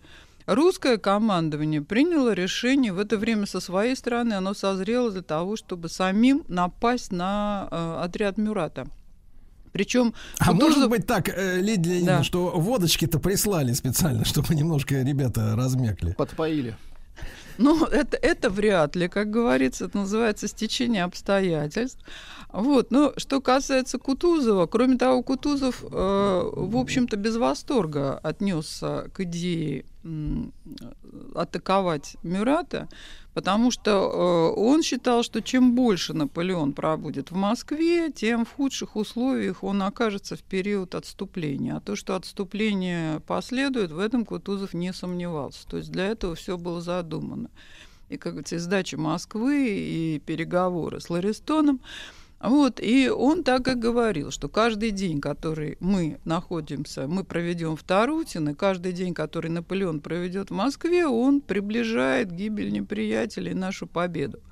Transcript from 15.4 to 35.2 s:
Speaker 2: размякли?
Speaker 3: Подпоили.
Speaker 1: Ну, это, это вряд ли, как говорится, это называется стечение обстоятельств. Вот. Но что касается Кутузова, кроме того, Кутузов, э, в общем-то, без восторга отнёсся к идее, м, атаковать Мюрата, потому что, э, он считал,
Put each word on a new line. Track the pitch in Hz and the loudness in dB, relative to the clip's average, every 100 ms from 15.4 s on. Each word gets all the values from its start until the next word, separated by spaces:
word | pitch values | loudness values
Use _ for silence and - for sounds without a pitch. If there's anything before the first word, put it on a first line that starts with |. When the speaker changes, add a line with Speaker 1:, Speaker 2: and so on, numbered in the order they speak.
| 107 | 0
Speaker 2:
размякли? | 107 127 127 120 95 85 95 | 2 0 2 0 0 -2 -2
Speaker 3:
Подпоили. | 135 - 160 156 120 107 - - - - - - - - | -4 -2 -2 0 -4 -8 -14 -16 -18 -12 -12 -12 -16 4
Speaker 1:
Ну, | 269 320 | 6 6
это, | 320 277 277 - | 4 2 2 0
это | 277 349 240 | 2 2 0
вряд | 196 214 190 - 180 | 2 4 4 2 2
ли, | 175 | 0
как | 202 214 | 0 0
говорится, | 220 233 262 262 - 185 | 0 2 2 2 -2 -4
это | 202 | -4
называется | 196 214 233 208 208 | -2 0 0 0 -6
стечение | - 214 - 240 214 | -4 -4 -2 0 0
обстоятельств. | 175 - - 196 190 156 147 - 254 - - - - - - | -2 -4 0 2 2 0 0 -2 -4 -8 -16 -16 -16 -18 -10
Вот. | 180 247 277 - | -2 4 4 6
Но | 254 294 - | 4 4 2
что | - 269 | -2 0
касается | 254 262 269 262 254 247 | 4 2 4 0 0 -4
Кутузова, | - 269 349 330 233 196 165 | -2 2 4 4 4 4 4
кроме | 220 254 254 | 4 4 6
того, | 254 254 | 4 4
Кутузов, | 240 262 294 277 262 240 | 2 -2 0 0 -2 -4
э, | - 156 185 196 202 185 - - | -6 -2 2 2 2 2 0 -4
в | 185 233 | -2 0
общем-то, | 247 254 240 208 | 0 0 0 0
без | 214 226 | -2 0
восторга | 254 285 - 269 160 147 139 135 | 0 -2 0 0 0 -2 -2 -2
отнёсся | 156 151 202 165 156 - 151 147 - | -4 -2 -2 -2 -4 -6 -6 -6 -8
к | - | -6
идее, | 185 170 175 165 151 147 - - | -6 -4 -2 -2 -2 -6 -8 -16
м, | 165 156 151 147 - - - - - - - - - | -10 -6 -4 -4 -6 -12 -18 -16 -16 -18 -20 -18 -12
атаковать | - 170 180 - 196 185 151 - - | -6 -6 -6 0 2 2 -2 -6 -12
Мюрата, | 170 185 226 311 - - - - - - - - | -6 -2 2 0 -2 -8 -8 -14 -18 -18 -10 -6
потому | 180 202 247 | 0 2 2
что, | 233 214 202 190 175 175 170 165 - | 2 2 4 2 2 2 4 4 4
э, | |
он | 220 311 | 4 4
считал, | 311 254 254 240 | 2 -2 2 2